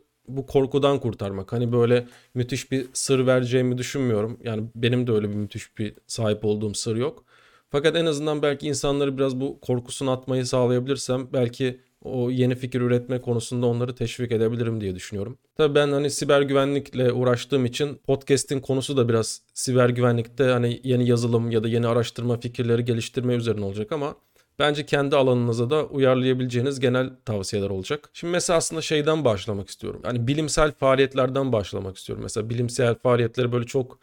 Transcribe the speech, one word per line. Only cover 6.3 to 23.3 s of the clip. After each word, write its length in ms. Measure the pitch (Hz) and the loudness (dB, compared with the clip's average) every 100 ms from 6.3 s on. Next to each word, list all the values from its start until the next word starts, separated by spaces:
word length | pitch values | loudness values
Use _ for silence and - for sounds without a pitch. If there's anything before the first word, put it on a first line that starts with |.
| 107 110 | 0 0
olduğum 280 | 107 107 | 0 -2
sır 220 | 98 117 110 | -4 -4 -2
yok. 280 | 139 - _ _ _ _ _ | -4 -6 _ _ _ _ _
Fakat 260 | 143 156 160 | 0 2 2
en 100 | 165 | 0
azından 360 | 143 156 151 | 0 -2 0
belki 260 | 147 143 151 | 0 0 -4
insanları 500 | 131 143 143 139 131 | -2 0 0 0 0
biraz 220 | 135 127 | -2 0
bu 200 | 135 - | -6 -6
korkusunu 520 | - 123 123 - 135 | -4 -4 -4 -6 -2
atmayı 340 | 127 131 131 123 | -2 -2 -2 0
sağlayabilirsem 840 | 131 120 123 127 131 - 127 131 | 0 2 2 0 -4 -2 -4 -2
belki 460 | 135 117 123 127 127 _ _ | 0 0 0 -4 -4 _ _
o 300 | - 127 123 | -8 -4 -2
yeni 240 | 127 127 123 | 2 2 0
fikir 260 | 127 127 | -4 -2
üretme 400 | 120 123 120 127 | 2 0 0 -4
konusunda 440 | 127 117 - 123 120 | -2 -4 -2 -2 0
onları 300 | 120 123 123 | 0 -4 -4
teşvik 360 | 113 - 117 | -6 -4 -2
edebilirim 500 | 110 113 120 117 110 | 0 0 0 -2 -2
diye 140 | 98 90 | -4 -6
düşünüyorum. 420 | - 101 110 123 _ - | -8 -8 -8 -10 _ 0
Tabii 200 | 151 143 | 4 4
ben 160 | 143 | 4
hani 180 | 139 143 | 2 0
siber 320 | 127 143 143 | -2 2 4
güvenlikle 720 | 139 135 139 143 135 123 123 | 4 2 2 0 -4 0 0
uğraştığım 540 | 120 123 120 - 139 123 | 2 2 2 0 0 0
için 300 | 123 147 131 | -2 -4 -4
podcast'in 640 | - 135 - 135 - 135 | -2 -2 2 0 2 -4
konusu 380 | 131 131 123 135 | 0 -2 0 2
da 120 | 117 | 2
biraz 320 | 113 107 - _ | 2 0 -8 _
siber 360 | - - 127 123 | -8 0 4 4
güvenlikte 540 | 123 123 117 117 - | 4 2 2 -2 0
hani 380 | 131 123 120 120 | 2 4 0 -2
yeni 260 | 131 123 123 | 0 2 4
yazılım 420 | 117 120 117 117 | 4 4 2 2
ya 120 | 113 | 0
da 40 | 113 | 2
yeni 200 | 117 117 | 2 2
araştırma 520 | 117 117 - 120 117 | 2 0 -4 -2 -2
fikirleri 460 | 120 120 117 120 123 | -4 -4 0 0 2
geliştirme 480 | 117 - 131 123 | -2 -2 -2 0